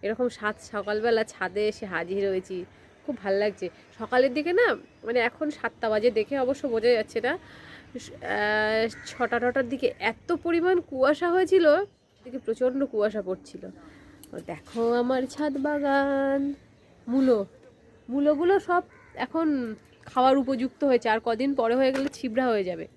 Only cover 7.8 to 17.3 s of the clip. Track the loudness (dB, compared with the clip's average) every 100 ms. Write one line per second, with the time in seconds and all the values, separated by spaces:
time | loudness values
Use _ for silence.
7.8 | -18 -16 -16 -14 -6 -2 0 0 2 0
8.8 | 0 -4 -16 -4 -2 0 0 0 -2 -2
9.8 | -2 -2 -4 -4 -4 -2 0 0 2 0
10.8 | 0 0 2 2 2 2 4 6 6 4
11.8 | 0 _ _ _ -14 -10 -6 0 0 0
12.8 | -2 0 0 -2 -6 -8 -8 -16 -16 -18
13.8 | -20 -20 -20 -20 -16 -14 -12 -14 -10 -2
14.8 | 0 2 2 0 -2 -4 -4 -2 -2 -2
15.8 | 0 2 2 0 0 0 -2 -6 -14 _
16.8 | _ _ -2 2 4